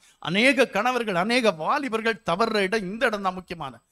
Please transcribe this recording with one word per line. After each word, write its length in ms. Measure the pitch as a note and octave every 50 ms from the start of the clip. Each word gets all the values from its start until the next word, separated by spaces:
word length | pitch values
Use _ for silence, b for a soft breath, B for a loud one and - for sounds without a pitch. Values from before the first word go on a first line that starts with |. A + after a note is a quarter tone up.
| b b b b
அநேக 480 | b D3 E3+ G3+ A#3+ C4+ C4+ B3+ A#3+
கணவர்கள், 480 | - - F#3+ A3 B3 B3+ A#3+ A#3 G#3+ F#3+
அநேக 360 | E3+ F#3 A3 A#3+ B3+ A#3 G#3+
வாலிபர்கள் 720 | F3+ D#3 D#3 F#3+ A#3+ D4 C#4+ B3 G#3+ A3 G#3+ A3+ - - -
தவறுற 300 | - E3+ F#3 A3+ A3+ A3
இடம் 240 | G#3 G3 F#3 G#3 A3
இந்த 260 | F#3+ F3 G3+ A3+ C4+
இடம் 160 | A#3+ G#3+ G3+ G3
தான் 120 | F#3 F#3
முக்கியமான. 460 | F#3+ F3 - F3+ E3 D3+ C3+ A2+ A2+ _ _